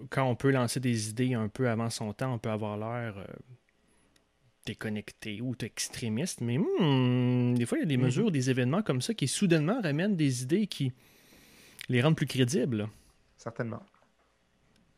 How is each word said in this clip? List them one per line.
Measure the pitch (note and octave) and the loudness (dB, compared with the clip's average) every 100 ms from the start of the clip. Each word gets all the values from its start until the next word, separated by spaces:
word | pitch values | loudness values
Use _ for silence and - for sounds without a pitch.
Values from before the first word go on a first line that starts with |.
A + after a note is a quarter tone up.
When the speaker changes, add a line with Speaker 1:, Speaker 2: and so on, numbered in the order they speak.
| C3 | -6
Speaker 1:
quand | - | 0
on | C3 A#2 | 0 2
peut | C3+ | 2
lancer | C3+ A#2+ C3+ | 2 0 0
des | B2+ A2+ G#2+ | 0 0 -2
idées | A2 B2+ | -2 0
un | B2 G#2+ | 0 -2
peu | - B2+ | -2 -2
avant | A2+ A#2 | 0 -2
son | - G#2+ | -4 -8
temps, | G2+ C3 | -4 -4
on | A#2 | -4
peut | A#2 | -4
avoir | G#2+ G#2 G#2 | -4 -4 -6
l'air, | A2 A#2+ A#2 G2+ | -6 -6 -8 -10
euh, | - - - B2 _ _ _ _ _ _ _ _ _ _ - | -14 -16 -18 -20 _ _ _ _ _ _ _ _ _ _ -12
déconnecté | G#2 A2 G#2+ - - A2 G#2 | -8 -6 -6 -8 -12 -10 -6
ou | B2+ A#2 | -6 -6
extrémiste, | A2+ - - - A#2 A2 F3 - | -8 -6 -8 -6 -4 -2 -4 -4
mais, | A#2 B2 | -2 0
hmm, | D4 G4 D#3+ C3+ B2+ B2 B2 B2 B2 B2 | 0 2 4 4 4 4 2 2 2 2
des | A#2+ | 0
fois, | D#4+ | 0
il | |
y | |
a | G3+ | 0
des | C3 | 2
Speaker 2:
Mhm. | |
Speaker 1:
mesures, | B2+ C3 A3+ | 2 2 2
des | D3 B2+ | 2 2
événements | B2+ B2 F3 | 2 2 0
comme | G#3+ B2+ | 0 -2
ça | - | -2
qui | A3+ C3+ | -2 -2
soudainement | - G3 E3 D3+ B3+ | 2 4 4 4 0
ramènent | F3 C#3+ G3+ F#3 | 0 0 2 2
des | C#3+ B2 | 2 0
idées | B2+ F3+ G#3 | 0 0 0
qui | - C3+ - - _ _ - - - - - - | -2 -4 -4 -14 _ _ -20 -20 -20 -20 -14 0
les | B2 | 2
rendent | D3 D#3+ | 4 4
plus | C#3+ | 2
crédibles, | B2+ B2 F3+ G#3 A2 | 2 2 2 0 0
là. | G#2+ - - _ _ _ | -4 -8 -20 _ _ _
Speaker 2:
Certainement. | - - A#2 A2 - _ _ _ _ _ _ _ _ _ _ | -10 -6 -6 -8 -12 _ _ _ _ _ _ _ _ _ _